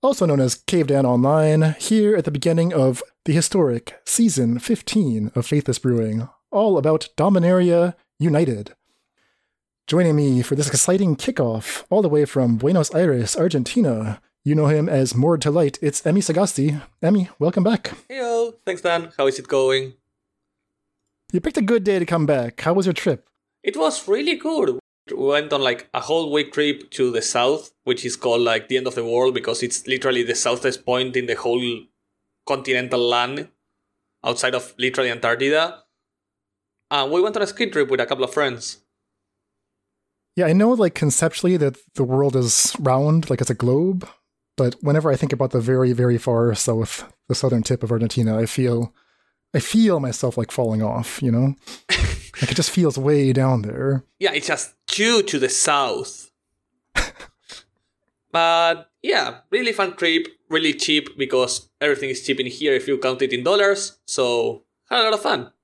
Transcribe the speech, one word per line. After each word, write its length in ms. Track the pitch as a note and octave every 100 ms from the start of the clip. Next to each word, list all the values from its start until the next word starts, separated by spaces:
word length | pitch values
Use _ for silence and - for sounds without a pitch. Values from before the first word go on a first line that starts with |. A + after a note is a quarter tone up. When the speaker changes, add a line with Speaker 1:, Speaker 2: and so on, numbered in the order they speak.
Speaker 1:
also 240 | C4 C#4 F3
known 140 | C#3+
as 160 | C3 -
Cave 320 | - F3+ C#3+
Dan 180 | C#3 C3
Online, 680 | B2 C3 D#3 D#3 D#3 D#3 D3+
here 380 | - A3 G#3 G#3
at 100 | D#3+
the 60 |
beginning 420 | D3 E3+ E3 E3+
of 300 | D#3+ C3 B2 - _ -
the 80 |
historic 680 | D#3 D#3+ G3 D3+ A#2 - -
season 540 | - - A#3 C3+ A#2 A#2+
fifteen 720 | - A3+ - G#3+ E3 A2 G#2+ -
of 100 | A#2
Faithless 320 | D3 C#3+ A#2+
Brewing, 500 | C3 A#2+ A2 A2 A#2+ _ _
all 300 | G3+ A3 F#3
about 300 | D3 D#3 - -
Dominaria 760 | E3 F#3+ E3+ F#3 F3+ E3+ F3 - _ _
United. 560 | D#3 D3 E3 A2 G#2 - _ _ _ _ _ _ _ _ _ _ -
Joining 300 | E3 F3 D3+
me 260 | C#3+ B2+
for 140 | A#2+ C3+
this 140 | C#3+
exciting 460 | C3+ - F#3+ G3 D3
kickoff, 680 | - B3 B2 A2 - - -
all 100 | G3
the 80 | F#3+
way 160 | D3+ C#3+
from 320 | C#3 B2 A#2
Buenos 340 | C3+ F#3 D3+ D#3
Aires, 420 | F3 B2+ A2 -
Argentina, 840 | F3 D#3 B2 - F#3 A2+ A2 G#2 _ _
you 120 | - D3+
know 100 | D3+
him 240 | D3+ E3
as 240 | C#3 C3
Mord 300 | A2+ C#3+ E3+
to 80 | D3+
Light, 260 | D#3 D3 -
it's 200 | D3+ -
Emmy 180 | - F3+
Sagasti. 600 | G3 D#3+ G3 - C#3+ D3 - _
Emmy, 260 | D#3+ G#3 F3+ -
welcome 260 | G3+ F3+
back. 280 | F#3 A#3 - - _
Speaker 2:
Heyo, 460 | C4 A#3+ A#3 A#3 A3+ -
thanks, 160 | F3+
Dan. 300 | F3+ E3+ E3 -
How 80 | C#3
is 100 | C3+
it 100 | C3
going? 460 | C#3 C3 C3+ C3+ B2+ _ _ _ _ _ _ _ _ _ _ _ _ _
Speaker 1:
You 100 | F3+
picked 160 | A#3 D#4
a 40 |
good 220 | G3+ A#3
day 160 | F#3+ G3
to 80 | E3+
come 180 | E3+ D3+
back. 360 | C#3+ A#2+ -
How 120 | D#3
was 140 | F3+ F#3+
your 60 |
trip? 360 | E3 - - _ _ _ _
Speaker 2:
It 160 | - -
was 300 | D#4+ - -
really 280 | G#3+ D4 E4
good. 440 | D#4 D#4+ - B2+ _ _ -
We 60 | -
went 360 | C3+ C#3+ D3+
on, 100 | D3
like, 280 | C3 A#2+ -
a 60 | -
whole 320 | B2 E3 D#3
week 220 | D3 C#3+
trip 360 | - D3 C#3+ -
to 200 | - B2+
the 100 | A#2
south, 500 | - A#2+ B2 D3+ - _
which 220 | - A#2+ B2
is 100 | A#2+
called, 260 | B2 A#2
like, 280 | A#2+ A2+ -
the 80 | C3
end 100 | B2+
of 80 | B2+
the 80 |
world 300 | A#2 A#2 B2+
because 280 | B2+ A#2 A2+
it's 240 | B2 - -
literally 380 | C3 C3+ B2
the 120 | A#2 A#2
southest 500 | C3 A#2+ C3+ C3 -
point 320 | B2 B2+ B2+
in 80 | A#2+
the 100 | A2+
whole 460 | A#2+ A#2+ B2 A#2 - _ _ _ _ _ -
continental 560 | C#3 C3 B2+ B2+ B2
land 480 | A#2+ A#2+ B2 C#3+ - _ _ _ _ _ _ _
outside 320 | - B2 B2+ B2+
of 180 | - -
literally 340 | B2+ B2+ B2+
Antarctica. 720 | A#2 A#2 A#2+ C3+ D3+ E3 E3+ _ _ _ _ _ _ _ _ _ _ _
And 220 | D3 C3+
we 80 | E3
went 160 | G3+ G#3+
on 80 |
a 40 | G3+
ski 220 | - A3+
trip 200 | D#3 C3+
with 100 | C3
a 60 | A#2+
couple 180 | C3+
of 100 | B2
friends. 440 | - C#3+ B2 - - _ _ _ _ _ _ _ _ _ _ _ _ _ _ _ -
Speaker 1:
Yeah, 80 | F3
I 80 |
know, 160 | F3 G#3+
like, 260 | B3 F#3+ -
conceptually 640 | D3+ - E3 - F3+ F3+
that 200 | C#3+ C3 _ -
the 100 | B2+
world 300 | C3 C#3 C3
is 380 | A#2+ - - -
round, 500 | C#3 C3 D3 D#3+ D#3
like 120 | B2+
it's 80 | B2
a 60 | A#2+
globe, 520 | A#2+ C3 F3+ F#3 - - _ _ _ -
but 200 | B2 -
whenever 300 | D3 D3+ D#3
I 40 | C3+
think 180 | D3+
about 180 | C3+ C3
the 80 | B2+
very, 320 | A#2 C3 B2+
very 260 | A#2+ B2 A#2+
far 380 | - A#2 A#2 G#2+
south, 580 | - A2+ A2 - - _ _
the 80 | B2
southern 260 | C3 A#2+
tip 220 | A2 B2
of 80 | A2
Argentina, 460 | A#2 A2+ - A2+ A2
I 60 | A2+
feel, 500 | - B2+ A#2 A#2 _ _ _ _ _ _
I 60 | B2
feel 400 | - A3 A3+ E3+
myself, 380 | C#3 - B2+ A#2+
like, 120 | A2+
falling 320 | - A#2+ A2
off, 400 | G#2+ A#2+ A#2+ -
you 100 | C3
know? 240 | A#2 C3+ C#3 - - _
Speaker 2:
<laughs> 140 | - - - - -
Speaker 1:
Like, 100 | C3
it 40 | -
just 160 | E3
feels 260 | - E3 C#3
way 340 | C3+ D3 C3+
down 300 | B2+ C3 B2+
there. 420 | G#2 - C3 C3+ - _
Speaker 2:
Yeah, 140 | F#3
it's 140 | D3+ -
just 260 | D3+ - _ -
too 360 | - A3 A#3
to 160 | G3+ D3+
the 100 | B2+
south. 840 | - - C#3+ C3 G2+ - - - _ _ _ _ _ _ -
<laughs> 60 | - - - _ _ - _ _ _ _ _ _ _
But, 580 | E3 E3 E3 E3+ E3 - _
yeah, 380 | C#4+ D4+ B2 A#2 _
really 220 | A3 B3
fun 220 | G#3+ F#3+ F3
trip, 320 | E3+ E3 E3 _ _
really 240 | D#3+ D#3+
cheap 420 | C#3+ - D3+ D3 -
because 540 | C3+ B2+ B2 - - _
everything 300 | D3 C#3 C3+
is 160 | B2+ -
cheap 140 | C3+
in 80 | B2+
here 260 | B2 D3+
if 140 | C3 C3
you 100 | C3+
count 240 | C3 B2+
it 100 | C3+
in 120 | B2
dollars, 560 | C3+ G3+ G3 G3 - _ -
so 560 | - B2+ A#2+ A#2 A2 _ _ _
had 120 | B3
a 20 |
lot 100 | A3
of 80 | A3
fun. 300 | - G#3+ - _